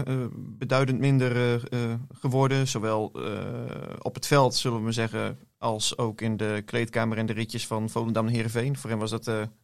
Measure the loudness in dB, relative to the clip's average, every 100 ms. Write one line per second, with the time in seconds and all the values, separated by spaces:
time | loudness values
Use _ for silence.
0 | 2 -2 -4 -8 -12 -6 0 2 4 4
1 | 4 6 4 4 4 2 0 -2 -2 -4
2 | -8 -4 0 4 4 4 2 0 0 0
3 | -2 -4 -6 -4 -6 -6 -8 -8 -10 -8
4 | -8 -4 2 6 6 4 0 0 -2 0
5 | 0 -2 -4 -6 -16 -6 -4 -2 -2 -2
6 | -4 -2 -2 0 0 -2 -2 -2 0 0
7 | 0 0 -2 -2 -4 -6 -4 -2 -2 -2
8 | 0 0 2 0 0 0 0 -2 -2 -2
9 | -2 -4 -2 -2 -4 -8